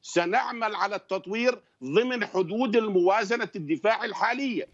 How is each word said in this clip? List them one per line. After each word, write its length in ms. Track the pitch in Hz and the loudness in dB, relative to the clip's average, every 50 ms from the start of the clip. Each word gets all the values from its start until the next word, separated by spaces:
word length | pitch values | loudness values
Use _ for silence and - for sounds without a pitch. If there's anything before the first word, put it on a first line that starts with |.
سنعمل 720 | - - - 175 170 175 202 254 - - 254 233 226 214 208 | -12 -4 0 0 0 2 2 0 0 0 -4 -4 -4 -4 -2
على 200 | 185 190 202 202 | -2 -2 -2 -2
التطوير 640 | 185 - - 190 190 - 180 202 226 240 254 247 208 _ _ _ - 127 | -6 -6 -6 -6 -6 -4 -4 -2 0 2 2 0 0 _ _ _ -14 -6
ضمن 420 | 131 147 202 247 254 254 240 208 | 0 2 2 2 2 0 -4 -4
حدود 500 | - - 185 185 165 202 226 262 233 202 | -2 -2 -2 -2 0 0 -2 0 2 2
الموازنة 720 | 233 220 214 196 185 175 190 196 220 226 196 240 240 220 185 - | 2 2 4 2 4 4 4 4 2 2 0 -2 -2 -2 -4 -6
الدفاع 500 | 202 156 143 160 143 - 208 226 - 233 | -8 -4 -2 -2 0 2 2 2 2 -2
الحالية. 640 | 220 196 - 202 226 247 254 277 262 226 156 - - | -6 -4 -2 0 0 0 0 -2 -2 -2 -4 -6 -8